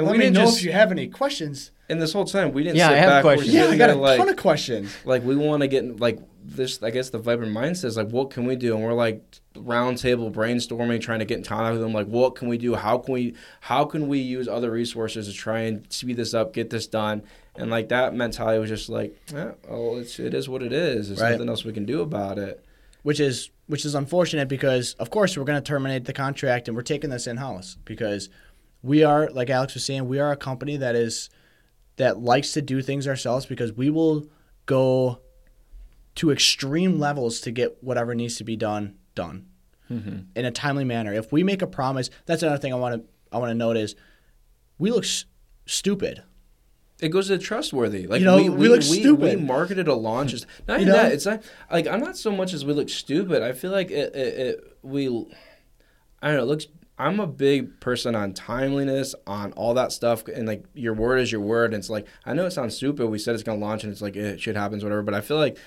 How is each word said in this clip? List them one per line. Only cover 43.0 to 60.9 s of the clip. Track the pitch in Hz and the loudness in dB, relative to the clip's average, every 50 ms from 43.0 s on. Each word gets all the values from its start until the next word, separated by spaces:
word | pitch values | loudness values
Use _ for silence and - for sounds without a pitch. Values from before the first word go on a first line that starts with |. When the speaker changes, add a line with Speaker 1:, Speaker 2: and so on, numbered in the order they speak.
| 117 - _ _ _ _ - | -8 -12 _ _ _ _ -6
Speaker 1:
I | 113 | -4
wanna | 123 117 117 | -4 -2 -2
note | 117 117 117 117 113 | 0 0 0 0 0
is | 110 107 - - _ _ _ _ _ _ _ _ _ _ _ _ _ _ _ - | -2 -4 -6 -12 _ _ _ _ _ _ _ _ _ _ _ _ _ _ _ -2
we | 147 208 | 0 0
look | 247 214 - | 2 2 0
s-, | - - - - - _ _ _ _ _ _ _ | 0 -4 -6 -6 -10 _ _ _ _ _ _ _
stupid. | - - - - 190 202 196 - 71 - - - _ _ _ _ _ _ _ _ _ _ _ _ _ _ _ | -8 -6 -2 0 0 0 0 -2 -4 -6 -8 -14 _ _ _ _ _ _ _ _ _ _ _ _ _ _ _
Speaker 2:
It | 175 156 | -4 0
goes | 165 190 196 196 | 0 0 0 0
to | 196 175 | -2 -2
trustworthy. | - - 220 233 311 - - 135 117 107 101 95 92 | -2 -4 -4 -4 -4 -4 -2 0 0 0 -2 -4 -4
Like, | 90 104 131 | -2 0 4
Speaker 1:
You | 185 | 6
know, | 190 180 | 8 8
Speaker 2:
we, | 190 202 185 | 8 8 6
Speaker 1:
we | 151 | 4
Speaker 2:
we, | 135 147 - | 6 8 10
Speaker 1:
look | 240 - | 10 8
Speaker 2:
we, | 147 143 165 196 | 8 4 2 6
Speaker 1:
stupid. | 220 269 302 - - | 8 8 8 8 6
Speaker 2:
we | - - | 4 2
marketed | 196 156 135 127 139 165 180 202 190 180 151 | 2 0 0 0 0 0 0 -2 0 0 2
a | 135 | 2
launch. | 113 110 110 113 123 143 131 - | 2 0 -2 -2 -2 -2 -2 -4
It's | 120 - - - - - | -6 -10 -14 -18 -12 -6
not | - 214 - | -4 0 2
Speaker 1:
You | 190 | 6
Speaker 2:
even | 185 - | 8 8
Speaker 1:
know? | - - | 8 8
Speaker 2:
that. | 131 139 | 6 4
It's | 143 - | 0 0
not, | 196 220 220 - - - - - - - | -2 -4 -4 -6 -12 -20 -20 -8 -2 0
like, | 170 170 | 0 0
I'm | 151 160 202 | 0 -2 -2
not | 277 359 370 - | -2 -4 -6 -6
so | - 220 | -4 -2
much | 202 185 185 185 185 | -2 -2 -2 -2 -4
as | 147 139 | -4 -2
we | 139 147 | 0 0
look | 147 - - | 0 0 -2
stupid. | - - - - 135 165 202 180 156 127 110 | -6 -8 -6 -2 -2 -2 0 2 0 0 0
I | 120 127 | 0 -4
feel | - - 185 | -6 -6 -2
like | 196 196 185 - | -2 -2 -2 0
it, | - 147 139 - - | -2 -4 -4 -4 -4
it, | 139 131 120 - - | -4 -4 -4 -4 -2
it, | 131 123 - - - - - _ - | -4 -4 -4 -6 -10 -16 -20 _ -14
we, | 135 135 139 139 131 120 113 - - - - - - - _ _ _ _ _ _ _ _ _ _ _ _ _ | -6 -4 -2 -2 0 -2 -2 -4 -8 -12 -20 -20 -20 -20 _ _ _ _ _ _ _ _ _ _ _ _ _
I | - 147 | -2 0
don't | 151 | 0
know, | 139 120 | 2 2
it | |
looks, | 123 151 151 - - - - - _ _ - | 0 -2 -2 -4 -8 -16 -20 -20 _ _ -4
I'm | 123 151 185 208 | -2 -2 0 0
a | 208 160 | -2 -4
big | 131 - 139 139 143 139 123 - - - | -2 0 2 2 2 2 0 -4 -10 -8
person | - 127 123 120 - 123 117 | -4 -4 -4 -2 -2 -2 -2
on | 110 101 98 95 | -2 -2 -4 -6
timeliness, | - - - 117 127 135 135 139 139 139 135 135 135 135 135 - - _ | -10 -10 -8 -6 -4 -2 -2 0 0 0 0 -2 -2 -2 -4 -8 -12 _
on | - 101 104 101 98 - | -10 -8 -8 -8 -8 -6
all | - 101 117 120 | -4 -2 0 0
that | 123 127 - - | 0 0 -2 -4
stuff, | - - 117 117 113 - | -2 0 0 0 0 -4
and, | - - - 113 110 | -8 -8 -6 -6 -4
like, | 107 101 - - _ | -6 -6 -10 -14 _
your | 151 120 113 | -6 -4 -4